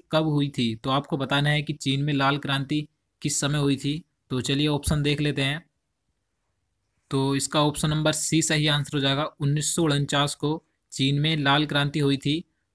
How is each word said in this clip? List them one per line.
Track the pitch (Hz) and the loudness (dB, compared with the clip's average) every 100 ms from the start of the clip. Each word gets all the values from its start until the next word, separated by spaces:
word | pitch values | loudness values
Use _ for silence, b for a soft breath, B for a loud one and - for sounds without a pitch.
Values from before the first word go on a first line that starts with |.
| - | -2
कब | 156 160 | 0 2
हुई | 147 143 | 2 0
थी? | 135 117 110 | 0 -2 -2
तो | 135 | -2
आपको | 135 143 139 | -2 -2 -6
बताना | 135 143 147 | -2 0 2
है | 147 | 0
कि | 147 | -2
चीन | 143 139 139 | -6 -2 -2
में | 147 | 0
लाल | 139 139 143 | 0 2 0
क्रांति | 143 139 135 151 151 _ _ _ | -2 -4 -2 -4 -4 _ _ _
किस | 151 - | -4 -2
समय | 143 151 | 0 0
हुई | 143 135 | 2 0
थी। | 135 156 - _ - | -2 -6 -8 _ -6
तो | 127 | -4
चलिए | 123 143 151 | -2 0 2
ऑप्शन | 147 - 151 | 0 0 0
देख | 143 147 | 0 0
लेते | 147 143 | 0 0
हैं। | 139 151 - _ _ _ _ _ _ _ _ _ _ _ _ _ - | -2 -4 -10 _ _ _ _ _ _ _ _ _ _ _ _ _ -4
तो | 139 135 139 | 0 0 0
इसका | - 156 | 0 2
ऑप्शन | 147 143 151 | 2 2 -2
नंबर | 156 156 | 2 0
सी | 151 - 160 | 0 0 0
सही | 156 156 151 | 2 2 2
आंसर | 147 139 147 | 0 0 0
हो | |
जाएगा, | 135 135 | 0 0
उन्नीस | 156 - 143 151 147 - | -2 -2 -2 0 0 0
सौ | |
उनचास | 165 143 143 143 143 - | 2 2 0 0 0 -2
को | 147 160 _ _ _ | -2 -4 _ _ _
चीन | - 135 143 | -2 0 2
में | 156 156 | 0 0
लाल | 139 143 151 | 2 2 2
क्रांति | 147 143 151 | 0 0 0
हुई | 139 135 | 0 0
थी। | 143 156 - _ _ | 0 -4 -6 _ _